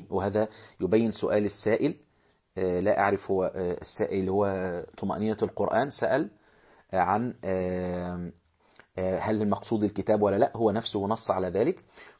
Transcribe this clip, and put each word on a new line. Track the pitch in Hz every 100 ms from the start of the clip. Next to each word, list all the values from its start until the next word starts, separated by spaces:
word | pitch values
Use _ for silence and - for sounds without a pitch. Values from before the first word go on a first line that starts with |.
| 160
وهذا | 95 98 104 107 - - -
يبين | 92 110 113
سؤال | - 107 104 104
السائل، | - 110 110 147 175 _ _ _ _ _ -
آه، | 92 90
لا | 95 -
أعرف | 101 98 -
هو، | 95 92 -
آه، | 90 87
السائل | - - 110 98 92
هو | 95 101 95 92 87 - -
طمأنينة | 98 - 107 107
القرآن، | 220 - 101 - 143
سأل، | - - 127 196 - _ _ _ _ -
آه، | 92
عن، | 90 104 120 -
آه، | 98 95 92 90 90 90 87 87 87 - _ _ _ - - -
آه، | 92 92
هل | 98 107
المقصود | 104 98 - 113
الكتاب | 104 - 95 107
ولا | 104 98
لا، | 123 110
هو | 110
نفسه | 104 113 104 98
نص | 110 -
على | 95 92
ذلك. | 92 120 - - - -